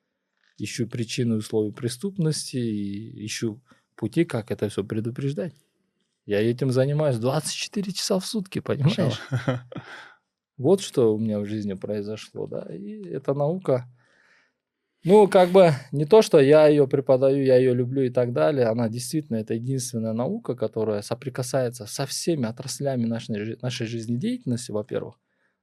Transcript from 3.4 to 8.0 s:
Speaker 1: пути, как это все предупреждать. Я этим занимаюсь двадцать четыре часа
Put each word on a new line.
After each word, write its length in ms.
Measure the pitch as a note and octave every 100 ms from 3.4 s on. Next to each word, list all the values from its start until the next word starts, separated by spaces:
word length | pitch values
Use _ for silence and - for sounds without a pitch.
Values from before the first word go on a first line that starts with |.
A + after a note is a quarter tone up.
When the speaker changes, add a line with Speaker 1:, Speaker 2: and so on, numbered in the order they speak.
| A#2 G#2+ _ _ _ -
Speaker 1:
пути, 280 | G#2+ D#3 E3
как 260 | A#2+ G#2
это 180 | G2+ G#2
все 140 | - G2+
предупреждать. 680 | A2 A#2 B2+ C#3 D3 F3+ - _ _ _ _ _ _ -
Я 140 | G2+
этим 300 | A2 A#2+ C3+
занимаюсь 460 | B2 C3+ D3 D3+ A#2
двадцать 360 | A#2+ D3+ - -
четыре 380 | - - G3
часа 260 | F3